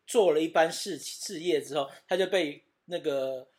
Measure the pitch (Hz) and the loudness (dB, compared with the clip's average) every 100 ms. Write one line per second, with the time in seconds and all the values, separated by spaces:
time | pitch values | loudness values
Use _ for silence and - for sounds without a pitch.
0 | - 247 185 151 160 170 165 170 202 151 | -2 4 6 4 2 4 2 0 -8 -8
1 | - - - 180 175 151 127 147 139 - | -10 -12 -10 -6 0 0 0 -4 -4 -8
2 | - 185 190 190 151 147 _ _ - 175 | -4 -2 0 0 0 -6 _ _ -10 -6
3 | 147 139 135 131 131 | -2 -2 -2 -6 -12